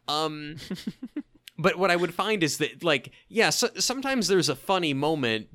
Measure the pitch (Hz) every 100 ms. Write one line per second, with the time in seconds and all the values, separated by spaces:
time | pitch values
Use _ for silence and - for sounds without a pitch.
0 | - 151 156 151 151 156 - 185 - -
1 | 254 294 - _ - - 175 170 190 175
2 | 175 185 202 214 156 - 139 - 170 139
3 | - - - 226 175 - 240 190 190 262
4 | 269 262 175 190 143 127 - 185 160 135
5 | 147 160 120 110 -